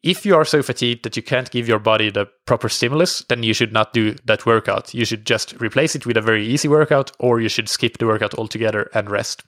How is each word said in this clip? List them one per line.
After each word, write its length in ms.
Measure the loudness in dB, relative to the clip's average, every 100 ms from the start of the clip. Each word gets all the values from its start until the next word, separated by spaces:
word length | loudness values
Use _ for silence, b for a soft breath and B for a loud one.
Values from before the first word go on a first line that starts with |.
if 200 | -2 -2
you 120 | 4 4
are 80 |
so 180 | 4 0
fatigued 400 | 0 -2 -2 -2
that 140 | -6 -8
you 60 |
can't 280 | -2 -4 -2
give 160 | -4 0
your 140 | 0
body 300 | 2 2 2
the 160 | -2 -4 _ -2
proper 220 | 0 0
stimulus, 560 | -2 0 2 0 -2 -4
then 140 | -2
you 120 | 0
should 180 | 0 0
not 200 | 0 0
do 220 | 2 0 -2 0
that 200 | 0 4
workout. 480 | 2 2 -4 -4
You 100 | -4
should 200 | -4 -4
just 300 | -2 -2 -2 -6
replace 360 | -2 0 0 -2
it 100 | 0
with 100 | 0
a 40 |
very 260 | 2 0 0
easy 220 | -2 2
workout, 420 | 4 4 2 0 _
or 220 | 0 2
you 80 | 0
should 200 | -2 -4
skip 300 | -2 -2 0
the 80 | 0
workout 280 | 0 -2
altogether 540 | -4 -6 -4 -2 -2 -2
and 160 | -4 -2
rest. 320 | -4 -4 -10